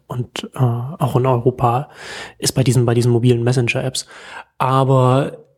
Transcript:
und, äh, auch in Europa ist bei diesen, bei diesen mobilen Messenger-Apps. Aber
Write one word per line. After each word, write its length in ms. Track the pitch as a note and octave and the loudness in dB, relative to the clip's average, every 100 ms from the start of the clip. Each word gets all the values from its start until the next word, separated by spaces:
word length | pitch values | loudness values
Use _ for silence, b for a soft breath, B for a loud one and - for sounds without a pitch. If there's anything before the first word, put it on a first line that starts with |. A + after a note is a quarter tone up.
| - | -14
und, 440 | B2+ A#2 - A3 | -10 -8 -10 -10
äh, 60 | - | -2
auch 560 | A#2+ A#2 B2+ F3+ C#3+ B2+ | -2 -2 -8 -6 -2 0
in 100 | C3 | 2
Europa 640 | A#2+ B2+ - A#2+ B2 D3 B B B B B | 2 0 0 0 0 -6 B B B B B
ist 160 | - | -4
bei 100 | - | 0
diesen, 220 | C3 B2 A#2+ | 2 2 2
bei 80 | |
diesen 180 | A#2+ A#2+ | 2 2
mobilen 320 | A#2 B2 A#2 | 2 4 2
Messenger-Apps. 600 | A#2 C3 A#2+ C3 C3 - - B B B B - | 2 0 0 -2 -4 -8 -12 B B B B -4
Aber 800 | C3 C3+ C3+ C3 B2+ C3 E3+ - - | 0 2 4 4 4 2 0 -8 -20